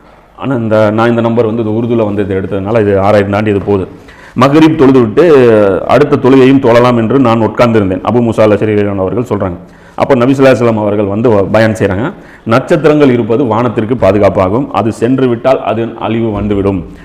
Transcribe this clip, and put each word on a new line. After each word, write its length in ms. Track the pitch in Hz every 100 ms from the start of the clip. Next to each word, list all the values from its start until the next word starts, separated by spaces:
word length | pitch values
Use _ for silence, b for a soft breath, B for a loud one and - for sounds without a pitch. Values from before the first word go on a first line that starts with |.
| b b b -
ஆனா, 180 | 107 127
இந்த, 360 | 113 107 107
நான் 180 | 107 120
இந்த 120 | 117
நம்பர் 240 | 117 113 110
வந்து 160 | 117
இது 100 | 107
உருதுல 340 | 110 117 117 104
வந்து 180 | 101
இதை 140 | 95 95
எடுத்ததுனால, 440 | 95 98 98 117
இது 180 | 104 98
ஆறாயிரம் 320 | 98 107 101
தாண்டி 180 | 101 107
இது 100 | 101
போகுது. 280 | 101 101 87 - B B B
மக்ரிப் 480 | - 135 151 156 156
தொழுதுவிட்டு 420 | 131 131 113 104 175 139 120 107 101 87
அடுத்த 320 | - 123 143 139
தொழுகையும் 440 | 123 135 131 135
தொழலாம் 380 | 123 117 123 120
என்று 220 | 110 131
நான் 220 | 120 113
உட்கார்ந்திருந்தேன். 600 | 107 - 120 113 95 92 -
அபு 80 | 120
மூசா 200 | 117 107
அல் 120 | 107
அஷரி 220 | 101 107 104
ரலியல்லாஹு 180 | 101 98
அவர்கள் 260 | 95 98
சொல்றாங்க. 320 | 120 104 98 87 - B B B
அப்ப 200 | 151 127
நபி 160 | 123
ஸல்லல்லாஹு 40 | 139
அலைஹி 220 | 135 117
வஸல்லம் 160 | 120 107
அவர்கள் 280 | 104 104 98
வந்து 240 | 104 123
பயான் 460 | 104 95 110 110 104
செய்றாங்க. 340 | 101 92 143 - B B 110
"நட்சத்திரங்கள் 640 | 131 135 170 151 151 139
இருப்பது 360 | 120 110 113 127
வானத்திற்கு 500 | 107 123 110 107 120
பாதுகாப்பாகும், 720 | 95 104 98 95 92 110 143
அது 200 | 196 190
சென்று 360 | - 117 131 127
விட்டால் 360 | 117 131 135
அதன் 340 | - 110 117 -
அழிவு 340 | 104 113 113
வந்துவிடும். 540 | 101 104 101 98 95 80 B